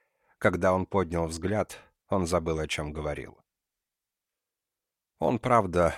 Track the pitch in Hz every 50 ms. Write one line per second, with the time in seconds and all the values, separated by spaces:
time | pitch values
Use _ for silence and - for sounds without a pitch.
0 | _ _ _ _ _ _ _ _ - 107 90 87 87 95 92 92 92 - - 98
1 | 92 82 85 85 82 80 80 82 82 92 104 107 92 - - - - _ _ _
2 | _ _ 98 98 92 82 90 87 80 85 80 78 78 73 - - 78 76 76 78
3 | 76 76 73 71 64 - - - _ _ _ _ _ _ _ _ _ _ _ _
4 | _ _ _ _ _ _ _ _ _ _ _ _ _ _ _ _ _ _ _ _
5 | _ _ _ _ 80 - 123 120 - 127 123 117 101 92 82 87 87 80 73